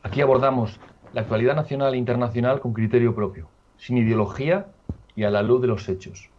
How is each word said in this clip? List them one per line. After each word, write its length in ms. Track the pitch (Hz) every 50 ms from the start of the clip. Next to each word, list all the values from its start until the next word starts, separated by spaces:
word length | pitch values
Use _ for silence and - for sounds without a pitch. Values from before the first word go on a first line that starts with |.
| _
Aquí 180 | - - 131 143
abordamos 580 | 135 131 127 135 135 135 127 113 107 - - - - - _ _ - -
la 100 | 117 110
actualidad 340 | 110 117 107 113 123 143
nacional 380 | 151 151 156 147 139 139 135 131
e 40 | 127
internacional 600 | 123 117 120 120 123 120 113 120 120 123 135 139
con 120 | - 120 110
criterio 420 | 110 110 107 113 123 120 117 107
propio, 340 | - 104 95 95 - 82 - _ _ _ _ _
sin 220 | _ - - 123 123
ideología 680 | 113 113 113 110 104 101 - - 135 151 175 196 202 - - _ _ _ - - - _ _
y 80 | - 107
a 60 | 101
la 120 | 101 104 104
luz 180 | 113 123 127
de 60 | 123
los 220 | 123 110 98 - -
hechos. 420 | 92 92 - - 95 - - _ _